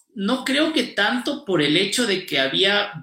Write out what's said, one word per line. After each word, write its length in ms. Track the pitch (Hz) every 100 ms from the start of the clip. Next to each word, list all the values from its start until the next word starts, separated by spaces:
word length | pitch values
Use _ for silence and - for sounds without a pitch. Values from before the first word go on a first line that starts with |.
| _ -
no 300 | 196 254 -
creo 260 | 269 320
que 120 | 302
tanto 600 | - - 214 247 302 247
por 180 | - 170
el 140 | 147 160
hecho 320 | 196 - 226
de 180 | 185 -
que 140 | 139
había 540 | 135 151 190 202 202 156